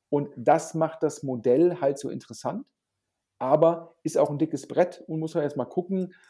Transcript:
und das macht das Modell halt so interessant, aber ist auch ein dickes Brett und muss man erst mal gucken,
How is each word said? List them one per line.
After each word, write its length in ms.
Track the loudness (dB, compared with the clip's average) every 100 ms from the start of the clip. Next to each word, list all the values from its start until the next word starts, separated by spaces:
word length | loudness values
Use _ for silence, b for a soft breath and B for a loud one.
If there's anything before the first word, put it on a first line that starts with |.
| _
und 200 | -2 -2 -2
das 380 | 2 2 2
macht 300 | -2 -2 -2
das 180 | -4 -4
Modell 580 | -6 -2 2 4 4 2
halt 200 | -2 -2
so 100 | -6
interessant, 560 | -10 -12 -10 -8 -8 -10 _ _ _ _ _ _ -8
aber 580 | 2 4 6 2 -4 _
ist 160 | -4 0
auch 140 | 2
ein 80 | 2
dickes 280 | -2 -4 -4
Brett 360 | 0 0 -2 -8
und 140 | -6
muss 160 | -4 -2
man 80 |
erst 140 | -2 -2
mal 80 | -4
gucken, 500 | -4 -4 -4 -4 B B